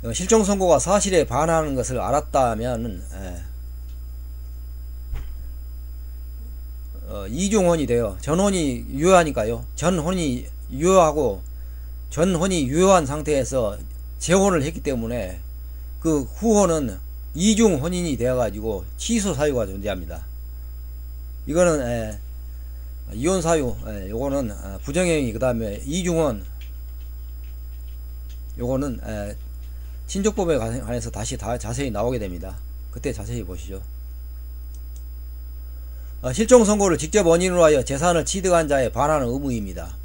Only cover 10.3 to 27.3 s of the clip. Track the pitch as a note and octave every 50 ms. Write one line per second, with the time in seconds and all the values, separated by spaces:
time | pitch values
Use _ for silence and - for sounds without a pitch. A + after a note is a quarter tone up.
10.3 | B2 B2+ - - - - - - A#2+ C3 D#3 F3+ F#3+ F#3+ E3+ D#3 C#3+ D3+ C#3 A#2
11.3 | G2 F#2+ - - - - - - - - - - - - - - - - E3 F#3+
12.3 | F#3 D#3 E3+ G3 F#3 E3+ C#3 B2 C#3 E3 F#3 G3 G3 F3+ D#3 B2+ C#3+ D3+ D3+ D3+
13.3 | D3+ C#3 B2 - C3+ C3 A#2 G#2 G2+ - - - - - - - - - - -
14.3 | E3+ G3 F#3+ G3+ F#3 D#3+ C3 D#3 E3 - - D3 C3+ A#2+ A2+ A2+ A#2+ A#2+ G2+ F#2
15.3 | F#2 F2+ - - - - - - - - - - - - - D#3+ D#3+ D3 C3 -
16.3 | - - G3+ A#3 G#3+ G#3 G3+ F3 E3 D#3+ C#3+ A#2 F#2+ - - - - - - -
17.3 | - D3+ F3+ G#3+ A3 G3 A#3 G#3+ F3+ C3 C3 E3+ F#3 F3+ F3 E3 C3+ A#2 A2+ B2
18.3 | B2+ B2+ B2 G#2+ G2+ G#2+ G#2+ A2+ G#2 F#2 F#2 - - - - - A#3 A#3 G3 G3
19.3 | D#3+ B2+ D3 D3+ C#3 A#2+ A2 F#2+ F#2+ G2 G2 G#2 G2 F#2 F2 - E2+ E2 - -
20.3 | - - - - - - - - - - - - - - - - - - - -
21.3 | - - - - C#3+ E3+ F3+ F3 D#3+ D3 C3 A#2 A#2+ A#2 A2+ G#2+ G#2+ G#2 - -
22.3 | - - - - - - - - - - - - - - - - G2+ G#2 B2+ E3
23.3 | F#3+ F#3+ D#3+ E3 E3+ D#3+ C#3 A#2+ G#2+ A2+ B2 A2+ G#2+ G2+ F#2+ F#2+ G#2 A2+ C3+ C#3
24.3 | C3+ C#3+ C3 A2 G2+ - - F#2+ G2 F#2+ - - C#3 F3+ F#3 F3 E3 D3+ C#3 A#2
25.3 | G#2 A2+ B2+ B2+ A#2+ A2+ A2+ G#2 G2+ G#2 - C3+ D3+ F#3 F3+ F3+ E3+ D#3+ D#3+ C#3+
26.3 | A#2 G2+ - - - - - - - - - - - - - - - - - -